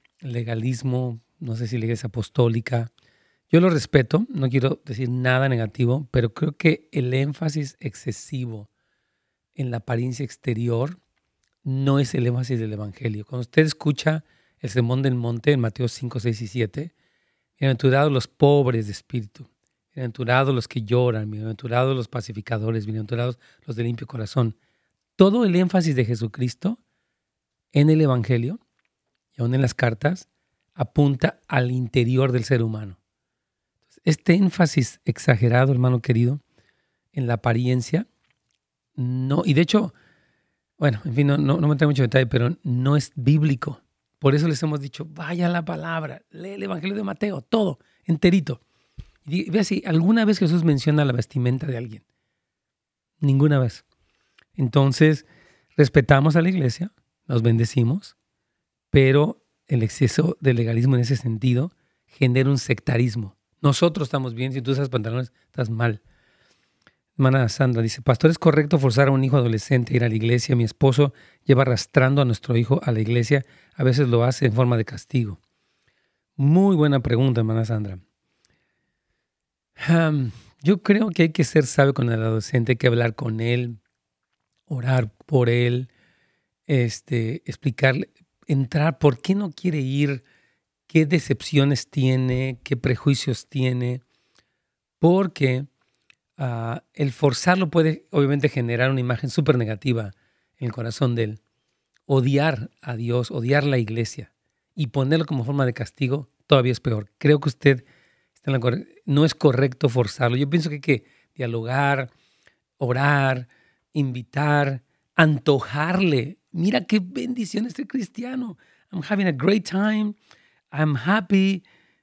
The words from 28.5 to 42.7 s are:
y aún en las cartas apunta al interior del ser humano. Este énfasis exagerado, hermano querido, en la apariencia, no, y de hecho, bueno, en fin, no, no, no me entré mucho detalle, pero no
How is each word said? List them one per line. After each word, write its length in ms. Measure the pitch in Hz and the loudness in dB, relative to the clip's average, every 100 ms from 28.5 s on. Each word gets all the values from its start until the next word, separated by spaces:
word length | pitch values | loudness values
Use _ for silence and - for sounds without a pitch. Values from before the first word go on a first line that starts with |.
| 220 _ _ _ _ _ _ _ - | -8 _ _ _ _ _ _ _ -6
y 40 | |
aún 100 | 120 | -2
en 80 | 131 | 0
las 140 | 127 - | 0 0
cartas 540 | 120 113 147 185 - _ _ _ _ | -2 0 -4 -4 -10 _ _ _ _
apunta 680 | - 131 - 143 131 - - - | -8 -2 2 2 2 -2 -4 -4
al 220 | 135 123 | -2 0
interior 640 | 127 117 131 120 127 131 | -2 -2 0 2 2 0
del 120 | 123 | -2
ser 200 | 113 127 | 0 0
humano. 360 | 113 110 101 90 _ _ _ _ _ _ _ _ _ _ | -2 -6 -12 -18 _ _ _ _ _ _ _ _ _ _
Este 300 | 170 151 - | -2 0 2
énfasis 680 | 180 190 - 165 147 120 - - | 2 2 2 2 2 -2 -4 -6
exagerado, 680 | - - 110 120 123 135 | -2 0 2 4 4 4
hermano 300 | 123 127 123 | 2 2 0
querido, 380 | 120 113 120 143 - _ _ _ _ _ _ | 0 2 2 -2 -10 _ _ _ _ _ _
en 160 | - 120 | -6 -4
la 80 | 117 | -2
apariencia, 720 | 120 117 123 127 117 165 240 _ _ _ _ _ _ _ _ - | -2 0 0 -2 -2 -4 -6 _ _ _ _ _ _ _ _ -8
no, 460 | 123 127 131 147 | -6 -4 -2 0
y 100 | 180 139 | 2 2
de 60 | |
hecho, 300 | 175 214 - - _ _ _ _ _ _ _ - | 2 0 0 -8 _ _ _ _ _ _ _ -2
bueno, 240 | 147 104 | -2 -2
en 120 | 151 120 | -2 0
fin, 100 | 143 | 2
no, 120 | 143 | 2
no, 220 | 139 147 | 0 2
no 80 | 151 | 0
me 40 | |
entré 160 | 143 147 | 2 2
mucho 160 | 135 | 2
detalle, 240 | 120 135 120 | 2 2 2
pero 280 | 123 123 170 | 0 -2 -4
no 340 | 147 | -4